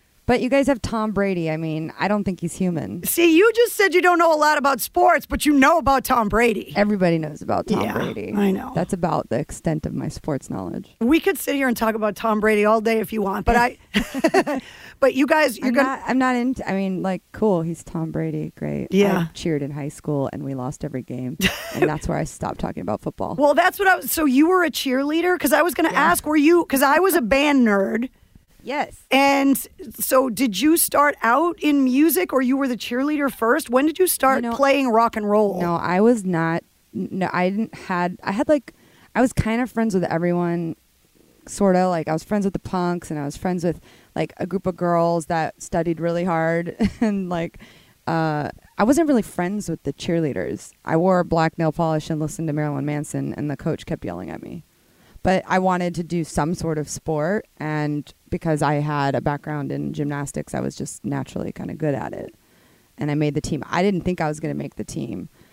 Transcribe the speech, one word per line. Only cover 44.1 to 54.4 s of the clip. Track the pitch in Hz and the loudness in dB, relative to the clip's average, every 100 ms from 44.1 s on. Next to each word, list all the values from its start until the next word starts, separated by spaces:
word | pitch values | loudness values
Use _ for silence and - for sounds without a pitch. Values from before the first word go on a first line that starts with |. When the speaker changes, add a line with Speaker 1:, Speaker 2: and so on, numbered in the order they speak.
| - | -6
Speaker 1:
like, | 160 - | -6 -6
a | 185 | -6
group | 190 185 | -4 -4
of | 170 | -2
girls | 175 170 170 170 156 | 0 2 2 0 -2
that | 165 156 - | -4 -4 -8
studied | - 180 165 160 | -6 -2 -2 -2
really | 170 170 180 | -2 -2 -2
hard, | 165 160 170 175 - 220 | 0 0 0 -4 -2 -2
<laughs> | - | 0
and, | 220 202 180 | -2 -2 -4
like, | 175 170 - - - _ _ - | -4 -6 -10 -20 -20 _ _ -4
uh, | 165 160 151 139 - - - | 0 0 -2 -4 -10 -10 0
I | |
wasn't | 208 294 311 | 2 4 2
really | 254 | 2
friends | - - 175 208 185 | 0 -4 -4 -4 -6
with | 160 | -6
the | - | -8
cheerleaders. | - - 170 156 92 67 78 - _ | -6 -4 -2 -2 -4 -6 -8 -12 _
I | - 160 | -2 2
wore | 185 180 | 4 2
black | 170 165 160 - | 2 0 0 0
nail | 160 | -2
polish | - 165 156 - | 0 0 -2 -2
and | 156 | -4
listened | 151 - 160 | -4 -4 -4
to | |
Marilyn | 151 151 143 143 | -2 -2 -4 -4
Manson, | 147 147 143 139 - | -6 -6 -6 -6 -6
and | 147 | -6
the | 135 | -4
coach | 165 143 - | -4 -6 -6
kept | 170 | -8
yelling | - 87 87 | -8 -10 -10
at | - | -12